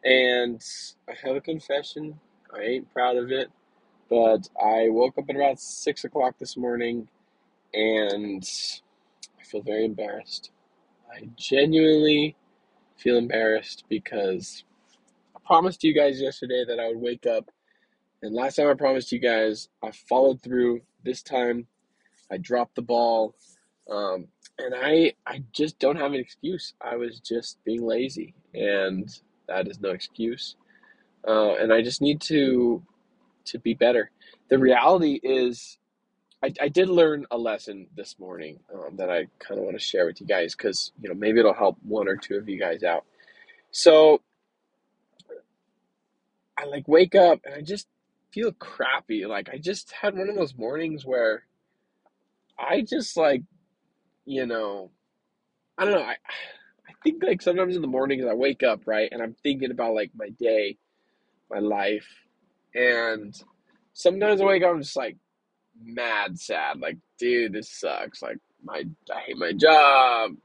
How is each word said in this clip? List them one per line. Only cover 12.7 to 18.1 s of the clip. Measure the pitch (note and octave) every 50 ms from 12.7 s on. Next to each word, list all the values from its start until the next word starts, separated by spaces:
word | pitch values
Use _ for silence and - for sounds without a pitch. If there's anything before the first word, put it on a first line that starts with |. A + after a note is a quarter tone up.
| _ _ _ _ _
feel | _ - B2 B2
embarrassed | A#2+ A#2+ A#2+ A#2 A2 A2+ A2 A2 A2 G#2+ - - - - _
because | A2+ A2 - - - A2 G2+ F#2+ F#2+ F#2 F#2 - - - - _ _ _ _ _ _ _ _ _ _ _ _ _ _
I | - _
promised | - F3+ D#3+ E3+ F#3 F3 - -
you | D#3+ D3+
guys | D3+ D3 C#3+ C#3 C3
yesterday | C3+ C3 B2+ - - B2 B2+ B2 B2 A#2
that | A#2+ A#2
I | A#2
would | A2+ A#2 A2+
wake | A#2+ A#2+ A#2+ A#2 -
up. | B2 A2+ A2 A2 - _ _ _ _ _ _ _ _ _ _ _ _